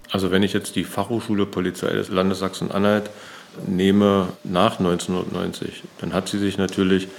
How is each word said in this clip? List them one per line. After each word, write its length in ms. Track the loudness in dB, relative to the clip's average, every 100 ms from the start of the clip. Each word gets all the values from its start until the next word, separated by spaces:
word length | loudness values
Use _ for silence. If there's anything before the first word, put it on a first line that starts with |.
| -4
Also 180 | 0 2
wenn 140 | 4
ich 100 | 2
jetzt 220 | 0 -2 -4
die 80 |
Fachhochschule 640 | -4 -4 -2 -4 -2 0 0
Polizei 480 | 0 -2 -2 -2
des 160 | 0 0
Landes 300 | 0 2 0
Sachsen-Anhalt 720 | -4 -4 -4 0 2 2 0 -12 -18 -20 -20 -10 -4
nehme 640 | 2 4 6 6 4 2 -6
nach 360 | -2 2 2 2
neunzehnhundertneunzig, 1040 | 0 0 -2 -4 -4 -4 -6 -6 -10 -10 -18 -10
dann 140 | -4
hat 140 | -4 -2
sie 100 | -2
sich 200 | -2 0
natürlich 500 | -2 0 2 2 0